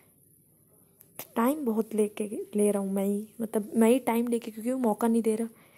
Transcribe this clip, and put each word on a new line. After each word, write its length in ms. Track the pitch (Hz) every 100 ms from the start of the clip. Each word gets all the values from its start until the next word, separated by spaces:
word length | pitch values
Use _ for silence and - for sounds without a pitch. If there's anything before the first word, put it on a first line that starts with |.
| _ _ _ _ _ _ _ _ _ _ _ - - -
टाइम 280 | 240 311 247
बहुत 280 | 220 226 214
लेके, 280 | 208 - 208 277 381 208
ले 140 | 208
रहा 100 | 202
हूँ 100 | 196
मैं 100 | 196 196
ही, 220 | 202 220 -
मतलब, 300 | 220 220 208 226
मैं 140 | 226
ही 80 | 254
टाइम 280 | 240 226 240
लेके, 240 | 233 226
क्योंकि 200 | 220 233
वो 60 | 262
मौका 280 | 233 208 233
नहीं 140 | 226
दे 140 | 220 214
रहा। 120 | 226 - -